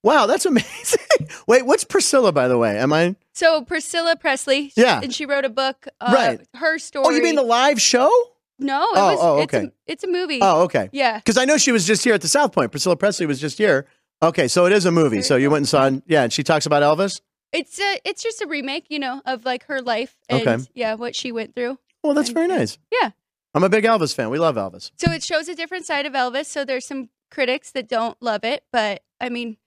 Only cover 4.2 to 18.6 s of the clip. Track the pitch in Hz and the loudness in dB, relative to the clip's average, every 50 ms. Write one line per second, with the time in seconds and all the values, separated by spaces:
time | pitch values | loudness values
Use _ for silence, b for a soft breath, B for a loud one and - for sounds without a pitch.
4.2 | - 320 262 269 - 285 262 277 294 277 _ 220 240 247 175 113 233 262 - - | -2 -2 -2 -2 0 -2 -2 -2 -2 -2 _ 4 4 4 4 0 -2 -6 -8 -8
5.2 | 302 269 285 277 262 269 220 262 269 269 262 _ - 277 _ _ 214 247 240 269 | -4 -4 -2 -2 -2 -4 -4 -4 -4 -4 -6 _ -18 -20 _ _ 0 2 2 2
6.2 | 233 - 233 214 - _ - 240 311 320 320 320 - - _ 285 269 311 302 302 | 2 0 -2 -4 -12 _ -12 -4 -2 -2 -2 -2 -8 -10 _ 0 2 2 2 4
7.2 | - 330 311 285 262 226 233 240 262 294 294 220 - - - 247 262 311 466 494 | 2 2 2 2 2 2 2 4 4 2 2 2 2 2 2 4 4 4 4 4
8.2 | 480 - _ _ _ _ _ _ 269 277 269 277 339 453 392 370 403 370 - - | 2 0 _ _ _ _ _ _ -6 -4 -2 -2 0 2 2 4 4 4 4 4
9.2 | 170 170 147 147 151 - - 117 101 - _ _ _ - 330 - - 370 349 359 | 2 2 4 2 0 0 -2 -4 -4 -4 _ _ _ -12 -10 -8 -4 -4 -4 -4
10.2 | 370 302 294 247 202 196 165 156 180 175 - 120 98 95 - 277 269 240 220 220 | -2 -4 0 2 2 4 4 4 2 2 0 -2 -2 -2 -2 0 0 0 0 0
11.2 | _ - 208 254 254 269 302 302 - 277 240 220 165 175 220 - - 254 220 190 | _ 0 2 2 2 2 2 2 2 2 2 2 2 2 0 2 2 2 2 2
12.2 | - 151 - 285 294 233 - 175 131 101 - 143 - 185 170 - - 208 196 - | 0 0 0 2 0 2 0 -2 -2 -2 -4 -4 -2 -2 0 0 0 -2 0 -2
13.2 | 180 151 143 131 147 151 - - 214 202 147 135 139 _ _ _ _ _ _ _ | -4 -4 -4 -4 -6 -8 -2 0 2 2 2 2 0 _ _ _ _ _ _ _
14.2 | 160 165 165 - 143 120 - 180 175 180 202 208 175 185 170 170 160 135 110 101 | 0 2 2 2 0 2 2 2 4 4 4 4 2 2 4 4 4 2 2 0
15.2 | 95 - 147 127 135 143 151 147 143 - - 143 135 135 135 135 _ - 160 147 | 0 2 2 2 4 2 2 0 0 2 2 2 2 2 0 -2 _ 0 2 2
16.2 | 127 117 - - 143 - 165 151 - 156 151 147 147 147 156 160 196 196 - - | 2 2 -2 -4 0 0 0 0 0 0 2 2 4 2 2 2 0 -4 -4 -10
17.2 | _ _ _ _ _ _ - 330 - _ - - 403 403 392 - _ - 403 - | _ _ _ _ _ _ -8 -8 -8 _ -8 -4 -4 -4 -4 -4 _ -10 -10 -6
18.2 | - 466 440 - 415 294 311 285 | -8 -8 -8 -8 -8 -8 -6 -8